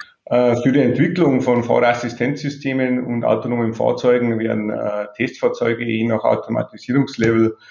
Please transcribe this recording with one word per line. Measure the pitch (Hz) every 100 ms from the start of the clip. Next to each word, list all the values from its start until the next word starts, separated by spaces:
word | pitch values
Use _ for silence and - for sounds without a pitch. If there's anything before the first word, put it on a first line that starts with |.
| - _ -
Äh, | 120 123 117
für | 135
die | 139
Entwicklung | 123 107 151 - 151 127
von | 127 120
Fahrassistenzsystemen | 113 123 120 120 123 - 123 143 147 - 139 131 127 123
und | 120 117
autonomen | 120 110 117 120 113
Fahrzeugen | 113 117 120 127 123 120 110
werden, | 110 110 107
äh, | 113 107 104 104
Testfahrzeuge | - 123 - 123 - 117 117
je | 117 110 117
nach | 110
Automatisierungslevel | 120 110 - 117 113 110 - 135 135 - 113 113 113 - -